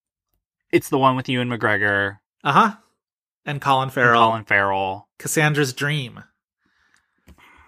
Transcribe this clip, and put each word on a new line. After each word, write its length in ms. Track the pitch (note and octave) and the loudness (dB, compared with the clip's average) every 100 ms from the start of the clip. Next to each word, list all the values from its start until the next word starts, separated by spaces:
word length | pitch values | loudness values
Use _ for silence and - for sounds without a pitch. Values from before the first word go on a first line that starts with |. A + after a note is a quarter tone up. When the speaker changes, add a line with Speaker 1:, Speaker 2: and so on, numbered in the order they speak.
| _ _ _ _ _ _ _ | _ _ _ _ _ _ _
Speaker 1:
It's 180 | E3+ - | -2 0
the 100 | C#3+ | 2
one 180 | C3 B2+ | 2 0
with 120 | B2+ | -2
Ewan 200 | B2+ B2 | -4 -4
McGregor. 720 | A#2 A2+ G2+ G#2 G2+ G2 G2+ _ _ | -2 -2 0 0 0 -2 -6 _ _
Speaker 2:
Uh-huh. 320 | D3 D3 G#3+ - _ _ _ _ _ _ | 0 2 2 -2 _ _ _ _ _ _
And 160 | - C#3+ | -10 -6
Colin 240 | C#3+ C3 C3 | 0 0 0
Speaker 1:
And 40 | |
Speaker 2:
Farrell. 300 | C3+ A#2+ A#2 A2+ | 2 4 6 4
Speaker 1:
Colin 160 | A2+ | 0
Farrell. 640 | G2+ G2+ G2 F#2+ G2 G2 - - | 0 0 2 0 -4 -6 -12 -14
Speaker 2:
Cassandra's 540 | C#3+ D#3+ D3+ D3 C#3 | -6 0 0 0 -2
Dream. 500 | B2 C#3+ D3+ A#2+ G#2 - _ _ _ _ _ _ _ _ _ - - _ _ | -4 -6 -4 -8 -14 -20 _ _ _ _ _ _ _ _ _ -20 -20 _ _